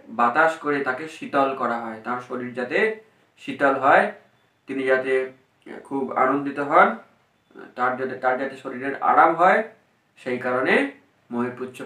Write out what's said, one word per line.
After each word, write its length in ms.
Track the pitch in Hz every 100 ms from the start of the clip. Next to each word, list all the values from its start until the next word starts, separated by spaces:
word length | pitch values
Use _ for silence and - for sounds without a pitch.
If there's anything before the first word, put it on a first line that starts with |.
| -
বাতাস 500 | 113 120 151 160 -
করে 260 | 147 143
তাকে 240 | 135 127 156
শীতল 480 | - - 143 135 131
করা 240 | 120 117
হয়, 220 | 113 110
তার 180 | 120 123
শরীর 320 | - 127 123
যাতে 500 | 117 123 170 220 214 _ _ _ _
শীতল 360 | - 127 139
হয়, 380 | 135 135 180 202 - _ _ _ _ -
তিনি 160 | 135
যাতে 480 | 131 131 135 131 131 131 _ _ - -
খুব 280 | - 139 117
আনন্দিত 480 | - 131 143 139 143
হন, 360 | 143 170 214 226 - _ _ _ _ - - -
তার 220 | 127 127
যাতে, 180 | 131 -
তার 240 | 127 127
যাতে 180 | - -
শরীরের 460 | - 123 139 -
আরাম 320 | - - 165 165
হয়, 280 | 185 214 220 - _ _ _ _
সেই 200 | 127 123
কারণে 540 | 127 127 147 233 277 - _ _ _
ময়ূরপুচ্ছ 500 | 120 123 120 127 -